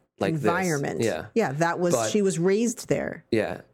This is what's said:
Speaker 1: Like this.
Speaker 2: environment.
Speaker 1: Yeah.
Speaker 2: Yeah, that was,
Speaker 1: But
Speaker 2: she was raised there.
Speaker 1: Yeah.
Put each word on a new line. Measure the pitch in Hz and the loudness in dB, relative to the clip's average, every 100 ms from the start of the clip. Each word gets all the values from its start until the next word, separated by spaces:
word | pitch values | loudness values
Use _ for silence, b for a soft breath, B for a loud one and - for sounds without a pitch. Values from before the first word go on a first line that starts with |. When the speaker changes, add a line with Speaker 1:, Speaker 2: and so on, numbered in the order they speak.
| _ - | _ -4
Speaker 1:
Like | 202 160 | -2 0
this. | |
Speaker 2:
environment. | 147 175 185 143 143 - | 0 0 0 -2 -2 -2
Speaker 1:
Yeah. | 113 80 101 | -2 -2 -4
Speaker 2:
Yeah, | 226 170 | -2 0
that | 143 165 165 | 0 0 2
was, | 175 | 2
Speaker 1:
But | 165 110 | 2 2
Speaker 2:
she | 208 | 2
was | 196 160 | 2 2
raised | 180 208 233 - - | 2 2 0 -2 -2
there. | 143 - - - | -2 -2 -8 -2
Speaker 1:
Yeah. | 110 87 - - | -2 0 -6 -14